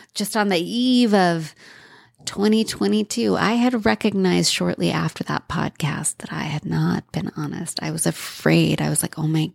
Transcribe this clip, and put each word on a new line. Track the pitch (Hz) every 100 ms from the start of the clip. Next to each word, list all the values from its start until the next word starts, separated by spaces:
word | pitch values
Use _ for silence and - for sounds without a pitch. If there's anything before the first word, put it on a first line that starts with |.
| -
just | - 202 226
on | 202
the | 175
eve | 175 233 254 247 233
of | 202 175 165 156 - - - - - _ _ -
twenty | - 214 220
twenty-two. | 214 - 202 214 202 233 220 180
I | 175
had | 233 247 240 220
recognized | 214 214 196 185 175 165
shortly | - 175 - 175
after | 156 160 -
that | - 147 -
podcast | 165 147 - 147 151 151 -
that | -
I | 156
had | 151 147 165
not | 160 165 - -
been | - - -
honest. | 147 - 165 -
I | 156
was | 160 165
afraid. | - - - 156 165 160 156
I | 151
was | 151
like, | - -
"Oh | 156
my | 160 156